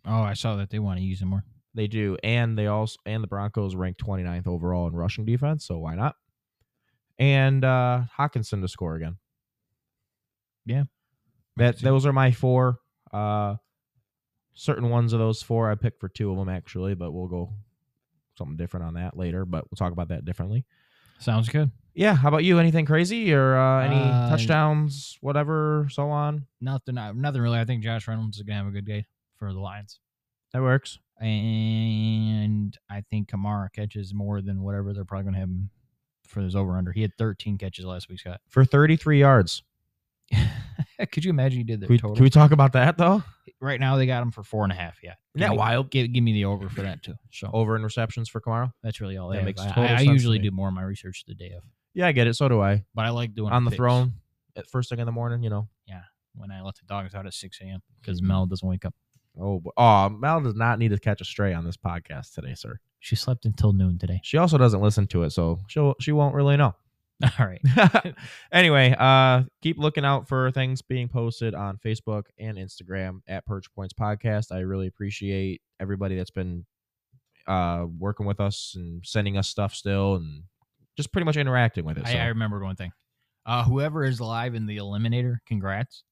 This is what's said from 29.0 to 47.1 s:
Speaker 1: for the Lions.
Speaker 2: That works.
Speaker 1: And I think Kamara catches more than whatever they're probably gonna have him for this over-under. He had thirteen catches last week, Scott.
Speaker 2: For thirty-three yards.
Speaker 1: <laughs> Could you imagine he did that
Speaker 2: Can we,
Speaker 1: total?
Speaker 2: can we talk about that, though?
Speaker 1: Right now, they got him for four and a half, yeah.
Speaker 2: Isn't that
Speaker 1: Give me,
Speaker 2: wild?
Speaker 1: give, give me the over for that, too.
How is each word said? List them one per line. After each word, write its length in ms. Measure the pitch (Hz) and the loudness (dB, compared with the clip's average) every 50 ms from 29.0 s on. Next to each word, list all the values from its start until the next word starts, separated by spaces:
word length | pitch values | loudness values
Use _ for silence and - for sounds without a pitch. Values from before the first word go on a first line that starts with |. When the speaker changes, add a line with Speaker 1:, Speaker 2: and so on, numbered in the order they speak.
| 104 _ _ _ _ _ _ | -8 _ _ _ _ _ _
Speaker 1:
for 140 | _ 104 101 95 | _ -10 -8 -8
the 60 | 95 | -8
Lions. 400 | 98 90 98 104 101 101 - _ _ _ _ _ _ _ _ _ _ _ - | -10 -10 -12 -14 -18 -20 -20 _ _ _ _ _ _ _ _ _ _ _ -4
Speaker 2:
That 80 | 127 131 | 0 2
works. 340 | 127 127 135 _ - - _ _ _ _ _ 113 110 107 107 107 110 110 110 110 | 2 2 2 _ -6 -20 _ _ _ _ _ -4 -2 -2 0 0 -2 0 0 0
Speaker 1:
And 1120 | 110 113 110 113 113 110 107 110 110 110 110 110 110 110 107 107 107 107 104 104 101 - _ _ _ | 0 0 0 0 0 0 0 0 0 0 0 0 0 0 0 0 0 0 0 -2 -4 -6 _ _ _
I 120 | 101 101 104 _ | -12 -12 -8 _
think 200 | 107 107 101 - | -4 -4 -4 -4
Kamara 420 | - 98 98 104 104 101 95 95 | -6 -6 -4 -4 -4 -4 -6 -8
catches 420 | _ - 107 104 - 104 98 92 98 | _ -8 -8 -8 -8 -10 -10 -8 -6
more 280 | 104 101 101 104 101 | -6 -4 -4 -4 -4
than 200 | 95 98 98 95 | -4 -4 -4 -4
whatever 320 | 95 98 101 101 98 98 101 | -4 -4 -4 -4 -4 -4 -6
they're 120 | 98 95 | -8 -8
probably 200 | - 98 98 98 | -8 -8 -6 -4
gonna 120 | 98 95 95 | -4 -4 -2
have 100 | 95 92 | -2 -4
him 200 | 92 90 95 98 _ _ _ _ _ _ _ _ _ _ _ | -4 -4 -6 -8 _ _ _ _ _ _ _ _ _ _ _
for 140 | _ - 104 98 | _ -6 -4 -4
this 120 | 92 92 | -2 -2
over-under. 360 | 98 98 92 90 92 90 90 | -2 -2 0 -2 -2 -2 -2
He 100 | 87 107 | -2 -2
had 100 | 110 101 _ | -2 -2 _
thirteen 400 | - 113 110 98 _ - 107 101 | -4 -4 -4 -4 _ -6 -6 -6
catches 280 | 98 101 92 - - 92 | -6 -6 -10 -12 -12 -12
last 240 | 92 92 90 - _ | -12 -12 -12 -12 _
week, 100 | 92 92 | -18 -16
Scott. 220 | - 92 87 - _ _ | -14 -14 -16 -16 _ _
Speaker 2:
For 160 | - 131 131 | 6 6 6
thirty-three 540 | - - 139 147 156 160 156 - 156 151 143 | 8 8 6 6 6 4 2 4 4 6 8
yards. 440 | 139 139 135 113 92 82 - - _ _ _ _ _ _ _ _ _ _ _ _ _ _ | 8 10 8 8 6 4 -2 -10 _ _ _ _ _ _ _ _ _ _ _ _ _ _
Speaker 1:
<laughs> 800 | - - - - - - - - - - 151 _ _ - - - | 2 2 2 2 0 -6 -14 -12 -8 -8 -8 _ _ -8 -8 -6
Could 140 | - 156 156 | -6 -4 -2
you 60 | 185 | 0
imagine 260 | 165 139 127 135 127 123 | 0 2 2 0 0 -2
he 40 | 117 | -4
did 180 | 110 113 104 | -4 -6 -6
that 60 | 95 | 2
Speaker 2:
Can 60 | 92 120 | 4 4
we, 60 | 117 | 4
Speaker 1:
total? 160 | 110 104 107 | 4 0 4
Speaker 2:
can 80 | 113 127 | 8 8
we 60 | 135 | 10
talk 220 | - 151 151 147 | 10 10 10 10
about 220 | 156 143 139 131 127 | 10 8 6 6 6
that, 240 | 131 123 151 - | 4 4 4 4
though? 260 | - 175 175 196 208 - - - _ _ - _ _ | 4 4 4 4 2 0 -6 -16 _ _ -20 _ _
Speaker 1:
Right 200 | 131 139 139 120 | -6 -6 -4 -2
now, 180 | 135 131 135 | 0 2 2
they 80 | 135 131 | 2 2
got 160 | 127 127 120 123 | 2 0 -2 -4
him 80 | 120 | -6
for 100 | 113 110 | -6 -10
four 220 | 101 - - 107 104 | -12 -6 -2 0 0
and 80 | 95 | 0
a 40 | 90 | -2
half, 240 | 90 87 82 82 _ - | -4 -8 -10 -12 _ -20
yeah. 80 | 87 90 _ _ _ _ | -20 -20 _ _ _ _
Speaker 2:
Isn't 60 | 147 | -2
that 40 | 190 | 0
Speaker 1:
Give 40 | 214 | 0
me, 60 | - | 2
Speaker 2:
wild? 340 | 107 110 113 117 127 135 135 | 2 2 2 2 0 -2 0
Speaker 1:
give, 220 | - 131 120 117 120 | 0 0 0 2 2
give 100 | 123 120 | 2 2
me 100 | 113 107 | 4 2
the 120 | 104 101 | 2 0
over 240 | 98 101 98 98 95 | 0 -2 -4 -6 -8
for 120 | 107 - | -8 -8
that, 220 | 98 98 90 - - | -8 -8 -8 -10 -14
too. 120 | - | -16